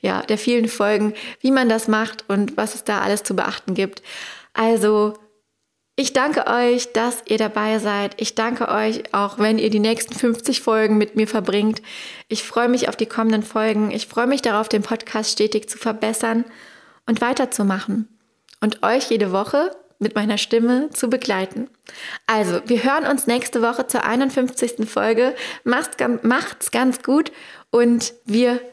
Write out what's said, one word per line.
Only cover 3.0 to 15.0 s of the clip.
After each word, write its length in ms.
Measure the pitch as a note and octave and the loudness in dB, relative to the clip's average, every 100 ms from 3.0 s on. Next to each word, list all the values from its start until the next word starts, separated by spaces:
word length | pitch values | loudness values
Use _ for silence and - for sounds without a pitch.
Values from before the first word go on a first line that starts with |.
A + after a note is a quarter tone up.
alles 220 | - G#3 | 0 -2
zu 120 | - | 0
beachten 380 | F#3+ - - - | -2 -2 -4 -6
gibt. 300 | F#3 F#3+ - - - - - - | -2 -2 -4 -18 -16 -14 -16 -10
Also, 640 | - A3+ A3+ G#3+ G#3+ G#3 G#3+ - _ _ _ _ _ _ - | -2 2 4 4 4 2 -2 -18 _ _ _ _ _ _ -4
ich 160 | C4 | -2
danke 360 | C4+ C#4 D#4 - | 0 0 0 0
euch, 440 | A#3+ A#3+ B3 A#3+ | 2 2 2 0
dass 300 | A3 A#3+ A#3+ - | -2 -2 -4 -2
ihr 120 | G#3+ | 0
dabei 400 | A3 G#3+ G#3+ A3 | 0 -2 0 0
seid. 420 | G3+ G3+ G3+ - | 0 -2 -4 -4
Ich 140 | A3 | -6
danke 340 | - A3 B3 A3+ | -2 -2 -2 -2
euch, 460 | G#3 G#3+ A3+ - | 0 0 -2 -4
auch 240 | G3 G3+ G#3 | -2 -2 0
wenn 200 | G#3+ A3+ | 2 4
ihr 120 | A3 | 2
die 80 | G#3 | 2
nächsten 340 | G#3+ A3+ - | 2 0 -4
fünfzig 480 | - B3 A#3 - B3+ | -2 0 0 -2 -2
Folgen 380 | - A3 G#3+ G#3+ | 2 2 4 4
mit 180 | G#3+ - | 2 0
mir 120 | G#3+ | 0
verbringt. 520 | A3+ F#3 G3+ G#3+ A3+ - - - - - | 0 0 2 0 -2 -8 -16 -16 -18 -8
Ich 140 | G#3+ | -8
freue 260 | - - A#3+ | -4 0 2
mich 220 | B3 - | 2 0
auf 60 | - | -2
die 100 | A3 | -4
kommenden 360 | - A3+ A3 | 0 2 2
Folgen. 480 | G#3+ A3 A3 G#3+ G#3+ | 0 -2 0 2 0
Ich 160 | G#3+ - | -2 -6
freue 200 | - B3 | -2 0
mich 160 | C#4 | 2
darauf, 260 | B3+ G#3 A3 | 2 0 2
den 140 | G#3+ | 0
Podcast 480 | G3+ - | 0 -6